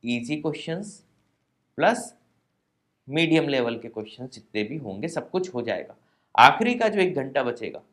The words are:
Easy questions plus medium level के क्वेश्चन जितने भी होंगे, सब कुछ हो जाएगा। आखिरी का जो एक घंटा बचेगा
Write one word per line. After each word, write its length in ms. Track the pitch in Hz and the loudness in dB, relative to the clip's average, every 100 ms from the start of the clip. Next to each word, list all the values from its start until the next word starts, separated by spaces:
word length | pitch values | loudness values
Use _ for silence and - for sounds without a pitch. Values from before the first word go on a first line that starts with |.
| 117 | -2
Easy 300 | 120 120 151 | -4 -4 -4
questions 680 | 156 147 - 165 208 - _ _ _ _ _ _ _ - | -4 -6 -6 -8 -8 -16 _ _ _ _ _ _ _ 2
plus 400 | 170 240 - _ _ _ _ _ _ _ _ _ - | 2 2 -4 _ _ _ _ _ _ _ _ _ -6
medium 380 | 147 165 160 147 | 0 4 4 4
level 320 | 139 117 113 | 0 0 -4
के 100 | 110 | -8
क्वेश्चन 380 | 110 107 - 127 | -12 -12 -12 -16
जितने 360 | - - 107 | -16 -8 -6
भी 140 | 107 147 | -4 -6
होंगे, 300 | 120 95 160 | -8 -8 -6
सब 220 | 190 - | -6 -6
कुछ 240 | 185 180 | -6 -4
हो 80 | 123 | -6
जाएगा। 340 | 113 92 - - _ _ _ - | -4 -6 -8 -18 _ _ _ 8
आखिरी 360 | 123 143 226 240 | 8 8 0 2
का 120 | 220 | 0
जो 140 | 208 | 2
एक 140 | 180 139 | 0 0
घंटा 280 | 135 139 | -2 -2
बचेगा 360 | 123 120 101 - _ | -2 -4 -10 -12 _